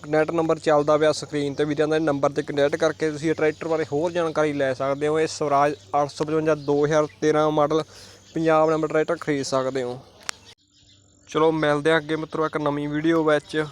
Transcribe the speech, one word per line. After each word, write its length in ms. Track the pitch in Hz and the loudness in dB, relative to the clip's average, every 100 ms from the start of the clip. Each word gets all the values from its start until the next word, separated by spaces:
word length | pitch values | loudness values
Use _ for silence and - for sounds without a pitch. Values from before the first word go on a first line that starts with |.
ਕੰਟੈਕਟ 280 | 147 151 156 | 0 0 2
ਨੰਬਰ 280 | 170 165 160 | 0 0 0
ਚੱਲਦਾ 380 | 160 147 147 151 | 2 2 4 4
ਪਿਆ 160 | 156 | 2
ਸਕਰੀਨ 420 | 147 147 147 143 | 0 -4 -4 -4
'ਤੇ, 100 | 135 | -2
ਵੀਰਾਂ 220 | 151 147 151 | -2 0 0
ਦੇ 100 | 156 | 0
ਨੰਬਰ 320 | 160 143 143 | 0 0 0
'ਤੇ 120 | 143 | -2
ਕੰਟੈਕਟ 340 | 151 147 143 160 | -4 0 0 2
ਕਰਕੇ 340 | 160 151 156 | -2 0 -4
ਤੁਸੀਂ 200 | 147 160 | -2 -2
ਇਹ 40 | |
ਟਰੈਕਟਰ 340 | 151 156 151 160 | 0 0 -2 -4
ਬਾਰੇ 160 | 160 156 | -2 -2
ਹੋਰ 180 | 143 175 | -2 -2
ਜਾਣਕਾਰੀ 400 | 175 165 151 156 | -2 -2 0 0
ਲੈ 200 | 143 135 | 0 -2
ਸਕਦੇ 340 | 127 139 139 147 | -2 -4 -2 0
ਹੋ। 100 | 156 | 0
ਇਹ 60 | 156 | -2
ਸਵਰਾਜ 460 | - 151 143 147 147 - | -2 0 2 2 -2 -4
ਅੱਠ 160 | 143 147 | -2 -2
ਸੌ 140 | - | -4
ਪਚਵੰਜਾ 300 | 151 156 156 151 | -2 0 0 0
ਦੋ 280 | 143 143 | 0 0
ਹਜ਼ਾਰ 220 | 147 156 151 - | 2 2 0 -2
ਤੇਰਾਂ 300 | 156 151 156 | 0 2 2
ਮਾਡਲ 320 | 156 147 156 151 - - - - | 2 2 0 -4 -16 -20 -20 -10
ਪੰਜਾਬ 360 | 160 160 156 156 | -2 2 4 4
ਨੰਬਰ 180 | 156 156 | 2 0
ਟਰੈਕਟਰ 280 | 156 156 170 | 0 0 -2
ਖਰੀਦ 260 | - 143 | -2 -4
ਸਕਦੇ 380 | 131 135 131 131 | -2 -2 -2 -4
ਹੋ। 160 | 123 127 - - - - - - _ _ _ _ _ _ _ | -6 -8 -14 -16 -16 -16 -20 -20 _ _ _ _ _ _ _
ਚਲੋ, 220 | 156 160 | 0 2
ਮਿਲਦੇ 400 | 160 151 147 147 | 2 0 0 2
ਆ 40 | 160 | 0
ਅੱਗੇ 200 | 147 156 | 0 -6
ਮਿੱਤਰੋ 300 | 156 156 156 | -6 -4 -4
ਇੱਕ 100 | 156 | -2
ਨਵੀਂ 300 | 147 143 147 | -2 -2 -4
ਵੀਡੀਓ 340 | 151 160 165 | -2 0 2
ਵਿੱਚ। 400 | 156 147 - 156 151 | 2 0 0 -6 -6